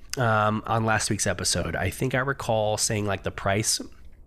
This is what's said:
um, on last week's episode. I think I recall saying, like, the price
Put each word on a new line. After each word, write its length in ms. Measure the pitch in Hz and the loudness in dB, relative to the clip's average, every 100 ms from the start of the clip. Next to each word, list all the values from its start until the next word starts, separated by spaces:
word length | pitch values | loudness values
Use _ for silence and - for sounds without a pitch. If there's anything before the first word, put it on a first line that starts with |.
| - - | -10 0
um, 460 | 117 107 107 107 - | 2 4 4 2 0
on 180 | 113 | 0
last 260 | 110 107 - | 2 2 2
week's 180 | 104 101 | 0 0
episode. 480 | 92 90 90 85 - | 0 0 0 -2 -2
I 140 | 92 | -2
think 260 | - 135 131 | -2 -2 0
I 40 | |
recall 560 | 135 135 - 110 107 107 | -2 -2 0 0 2 0
saying, 280 | - 107 104 | 0 0 0
like, 180 | 95 | -2
the 80 | 92 | -4
price 480 | - 101 101 110 - - - - - | -4 0 2 2 -2 -4 -14 -18 -20